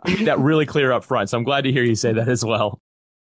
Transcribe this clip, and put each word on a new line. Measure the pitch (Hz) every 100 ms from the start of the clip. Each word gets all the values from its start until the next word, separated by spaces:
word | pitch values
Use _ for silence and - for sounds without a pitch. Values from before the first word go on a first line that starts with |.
| 175
we | 185
made | 226
that | 139
really | 139 156
clear | 151 156 135
up | 120
front. | - 123 98
So | 120
I'm |
glad | 117 139
to | 135
hear | 131
you | 120 110
say | 120
that | 113 117
as | 127
well. | 113 110 104 95 _ _ _ _ _